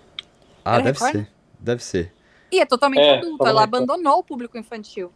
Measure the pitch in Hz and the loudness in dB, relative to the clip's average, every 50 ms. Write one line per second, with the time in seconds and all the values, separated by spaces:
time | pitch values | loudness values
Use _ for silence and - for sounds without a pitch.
0 | _ _ _ - - _ _ _ _ _ _ _ - 98 113 117 - - 139 - | _ _ _ -20 -20 _ _ _ _ _ _ _ -4 0 0 2 2 0 0 0
1 | - 262 - 104 104 - _ _ _ _ _ - 90 113 123 120 - - - - | 0 -2 -2 -2 -6 -8 _ _ _ _ _ -12 -6 -6 -6 -6 -6 -6 -6 -6
2 | 82 87 _ _ _ _ _ _ _ - - 381 302 - 254 247 285 277 269 277 | -6 -6 _ _ _ _ _ _ _ -2 0 0 2 2 2 2 2 2 4 4
3 | 294 302 - 247 - 330 311 269 - 233 220 220 214 214 233 247 254 254 302 370 | 6 6 4 4 0 -4 -4 0 0 2 4 4 2 2 0 -2 -2 -2 -2 -2
4 | 339 277 294 359 370 - 302 240 247 - - 233 214 - 233 220 208 - - 208 | 0 2 2 2 0 -4 -10 -12 -12 -12 -14 -16 -14 -14 -14 -14 -14 -14 -12 -12
5 | 180 175 _ | -12 -10 _